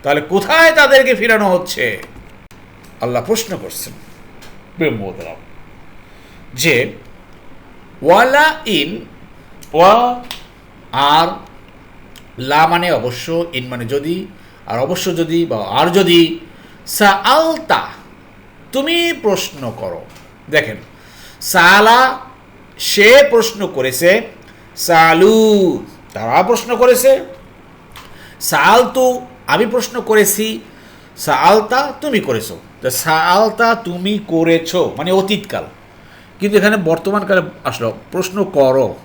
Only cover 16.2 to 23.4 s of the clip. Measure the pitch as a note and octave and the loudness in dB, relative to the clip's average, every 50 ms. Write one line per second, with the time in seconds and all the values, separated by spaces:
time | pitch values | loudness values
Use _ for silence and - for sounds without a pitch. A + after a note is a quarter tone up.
16.2 | E3 D#3 E3 - - - - - - - - - - - - - G#3 G3+ F#3+ G3 | 4 2 -2 -8 -12 -20 -20 -20 -20 -20 -20 -20 -14 -10 -4 0 2 2 2 2
17.2 | - A3+ C4 D#4 D#4+ E4 D#4+ - - - - A#2 - - - - - - - - | 0 2 2 2 2 0 -2 -6 -4 -2 -2 -2 -2 -8 -14 -20 -20 -20 -20 -20
18.2 | - - - - - - - - - - - C4 C#4 D#4+ E4+ E4+ E4+ E4+ E4 C4 | -20 -20 -20 -20 -20 -20 -20 -20 -20 -8 -6 -4 -2 -2 -2 -2 -2 -2 -4 -4
19.2 | - G#3+ G3 - - - - C#3+ C3 A#2 A2+ A#2+ A2 F#2 E2+ D#2+ - - - - | -2 -2 -2 -2 -4 -10 -12 -12 -12 -12 -10 -10 -10 -10 -10 -12 -16 -20 -20 -20
20.2 | - - - _ - - C#3+ D3 A#2+ A2+ G#2+ G2 - - - - - - - - | -20 -20 -20 _ -14 -2 -2 -2 -2 -2 -12 -14 -18 -20 -20 -20 -20 -20 -20 -20
21.2 | - - - - - - - F#3 E3+ F3 F#3+ G3+ G#3+ A3 A#3 B3 C4 C4 - - | -20 -20 -20 -14 -10 -2 0 2 4 4 4 6 6 6 6 4 4 2 0 -6
22.2 | - - - - - - - - - - - - - - - G#3 G3+ A3 B3 C#4 | -14 -20 -20 -20 -20 -20 -20 -20 -20 -20 -16 -10 -6 -4 0 4 6 8 8 8
23.2 | C#4+ C#4 A#3 A#3 | 6 6 4 2